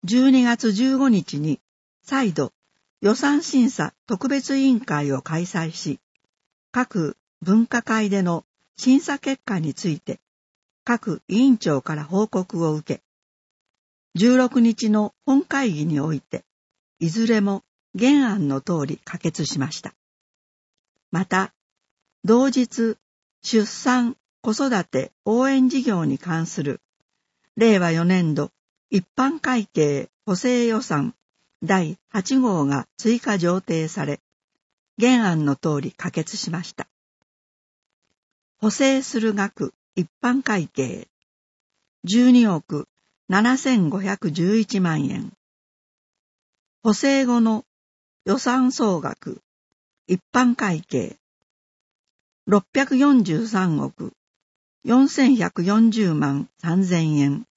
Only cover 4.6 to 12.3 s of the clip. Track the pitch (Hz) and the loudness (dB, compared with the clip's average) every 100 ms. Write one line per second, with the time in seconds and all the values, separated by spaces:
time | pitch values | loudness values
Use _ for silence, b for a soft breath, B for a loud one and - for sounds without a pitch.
4.6 | 269 240 247 151 147 135 - 156 175 180 | 2 2 0 -4 -2 -4 -4 -6 -4 -6
5.6 | 165 160 - 143 _ _ _ _ _ _ | -6 -8 -10 -10 _ _ _ _ _ _
6.6 | _ 247 254 202 156 - _ _ 165 214 | _ -4 -4 -2 -4 -6 _ _ 0 2
7.6 | 233 240 - 220 214 196 180 170 - _ | 2 -2 -2 -2 0 0 0 -2 -8 _
8.6 | _ _ - 262 349 285 - 269 - 190 | _ _ 2 2 2 -6 -4 -6 -4 -4
9.6 | 156 135 190 147 - - _ _ _ _ | -4 -4 -6 -6 -8 -12 _ _ _ _
10.6 | _ _ - 240 - 160 _ 190 269 240 | _ _ -4 -4 -4 -8 _ 2 4 4
11.6 | - 143 - 156 147 190 214 | 2 -2 -2 -8 -4 -2 -2